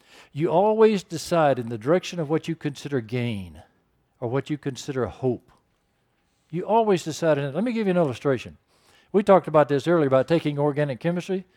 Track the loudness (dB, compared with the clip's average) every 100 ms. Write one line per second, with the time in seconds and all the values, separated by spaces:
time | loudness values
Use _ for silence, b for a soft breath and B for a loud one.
0 | b b b -4 0 2 2 4 4 4
1 | -4 -10 -2 2 2 2 -4 -6 0 0
2 | 0 -8 -4 -4 -4 -6 -6 -8 -6 -6
3 | -4 -4 -4 -4 -10 -16 -20 _ _ _
4 | _ _ -6 -4 -4 -8 -8 -10 -8 -4
5 | -6 -2 -2 -2 -8 _ _ _ _ _
6 | _ _ _ _ _ -10 0 2 4 2
7 | 0 -2 0 0 0 -4 -4 -2 0 2
8 | 0 0 -2 -2 -4 -18 _ b b b
9 | b 0 6 4 6 2 4 2 2 2
10 | 4 2 4 0 0 -2 -2 0 -4 -2
11 | -4 -4 -4 -6 -6